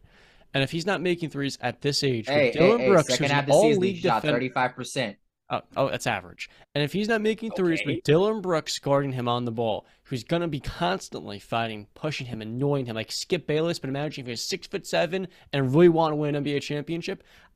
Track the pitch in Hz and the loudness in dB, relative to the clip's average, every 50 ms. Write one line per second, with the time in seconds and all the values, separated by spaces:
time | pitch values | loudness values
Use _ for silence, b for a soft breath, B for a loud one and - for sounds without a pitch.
0 | b b b b b b b b b _ - 139 135 - 156 170 160 208 190 143 | b b b b b b b b b _ -2 -2 -2 -2 -2 -4 -2 -2 -2 0
1 | 156 180 175 170 170 135 - 143 139 135 - - - 123 - - - 143 139 - | 0 -2 -2 -2 -4 -6 -6 -4 -4 -4 -4 -4 -6 -6 -6 -4 -2 -2 0 0
2 | 143 135 123 113 107 131 143 147 139 117 120 143 170 196 233 240 - 202 190 160 | 0 0 0 0 -2 0 2 4 4 4 4 6 6 6 6 6 4 6 6 6
3 | 143 131 123 123 151 139 143 143 135 135 139 175 214 226 214 185 185 196 185 170 | 6 4 2 0 2 2 2 2 4 6 6 6 6 6 4 4 2 0 0 0
4 | 185 175 113 107 - 151 120 123 131 127 - 131 127 123 - 131 120 - - 139 | 0 2 2 2 2 0 0 0 -2 -2 -2 -2 -2 -2 -2 -6 -12 -6 -4 -4
5 | 120 101 - - _ _ _ _ _ - - - - _ - - 135 - - 123 | -4 -4 -6 -12 _ _ _ _ _ -6 -6 -6 -6 _ -2 -2 0 0 -2 -2
6 | - 127 107 95 90 87 - - - b b b b _ - 143 147 143 - 196 | -2 -4 -4 -4 -6 -10 -16 -16 -16 b b b b _ -4 -2 -2 -2 -2 -2
7 | 214 220 226 214 214 220 214 - 226 220 - 196 185 170 160 - - 143 127 - | 0 0 0 0 0 0 -2 -2 -6 -6 -2 0 0 2 0 0 -2 -4 -4 -2
8 | - 143 151 175 196 220 220 214 180 185 165 151 - - - - - 139 139 139 | 2 4 4 4 4 2 0 -2 -2 0 0 0 -2 -4 -6 -4 0 2 2 2
9 | 143 139 127 127 120 120 120 120 123 120 110 120 117 110 98 - b b b b | 2 0 -4 -2 -2 -2 0 0 -2 -2 -2 -2 0 0 -2 -2 b b b b
10 | b - 135 117 - - 170 170 175 160 147 135 - - - - 175 180 190 185 | b -8 -8 -8 -4 -2 -2 -2 0 -2 -4 -6 -6 -8 -6 -4 -2 -2 -2 -4
11 | - - - - - 104 101 98 - - 117 113 113 113 107 104 104 - - - | -8 -12 -14 -12 -12 -12 -12 -14 -8 -4 -2 -2 -2 -4 -6 -10 -14 -16 -12 -8
12 | - - - - 131 120 117 110 107 110 117 127 143 143 143 139 123 120 110 110 | -6 -6 -6 -6 -8 -10 -10 -8 -8 -6 -4 -2 0 0 0 0 -2 -4 -6 -6
13 | 110 - - - - - 185 165 - - 147 156 165 170 170 - - 135 135 139 | -6 -6 -8 -10 -4 -2 -4 -2 -2 -2 0 0 0 0 -2 -4 -6 -6 -4 -4
14 | 151 160 156 143 123 127 117 110 - - 196 - - - - 190 - - 185 165 | -4 -6 -8 -10 -10 -8 -8 -8 -6 -6 -8 -8 -8 -8 -10 -10 -6 -2 0 0
15 | 175 156 180 190 185 b b b b b - 139 135 127 135 165 175 175 160 160 | 0 0 -2 -6 -6 b b b b b -2 0 2 4 6 8 8 8 8 6
16 | 165 156 151 151 151 147 147 143 143 147 143 139 - - 147 147 143 160 170 180 | 2 2 0 0 -2 -2 -2 -2 -2 -2 -2 -4 -4 -4 -6 -6 -6 -6 -6 -6
17 | - 190 190 - b b b b b b _ | -6 -8 -10 -10 b b b b b b _